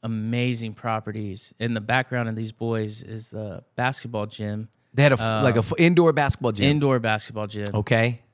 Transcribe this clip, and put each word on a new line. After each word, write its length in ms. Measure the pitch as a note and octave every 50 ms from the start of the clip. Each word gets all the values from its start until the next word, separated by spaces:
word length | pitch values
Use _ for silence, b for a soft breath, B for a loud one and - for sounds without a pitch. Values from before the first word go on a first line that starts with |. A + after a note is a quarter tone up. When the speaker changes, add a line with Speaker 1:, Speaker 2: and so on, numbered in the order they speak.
| -
Speaker 1:
amazing 680 | A2+ A2+ A2 G#2+ A2+ A#2 A#2+ B2 B2+ B2 A2+ A#2 A2+ G#2
properties. 800 | - - A#2+ A2+ A2 A2 - G#2+ G#2+ G#2 G2+ F#2+ F#2+ - - _ _
In 140 | A2 A#2 A#2
the 80 | A2
background 480 | G#2 G#2+ A#2 C3 B2+ - B2+ B2 A#2+ A2+
of 60 | A2
these 160 | A2 A2+ A2
boys 500 | G#2+ _ A2+ A#2 A#2 A2+ A2 G#2+ G#2+ A2 B2
is 280 | - A2 A2 A2 -
the 320 | - G#2+ G#2+ G#2 - - B2 _ _
basketball 500 | - B2 B2+ C3+ - - A#2 A#2 G#2+ G#2 G#2+
gym. 420 | - - A2 G#2 G#2 G#2+ A2 A2 _ _ _ _ _
Speaker 2:
They 100 | - C#3
had 80 | D3
a 40 | C3+ A2+
f-, 220 | A2+ A2+ A2 A2 A2
like, 120 | C3 A2+
a 40 | A#2
Speaker 1:
Um, 60 | G#2+
Speaker 2:
f-, 80 | - - -
indoor 340 | E3+ E3+ F3+ E3 F3 E3 D#3
basketball 380 | C#3+ D3 C#3 B2 - - B2 A2
gym. 160 | G2+ G#2 C#3
Speaker 1:
Indoor 300 | C#3+ D3+ C#3+ C#3 C3+ B2
basketball 480 | A2+ A2+ A2 G#2+ - - A#2 A2 G#2+ G2+
gym. 180 | G2+ G#2+ G#2 G2+ G2+
Speaker 2:
Okay. 480 | G#2+ G#2+ - B2 A2+ A2+ A#2+ B2 A2+ _ _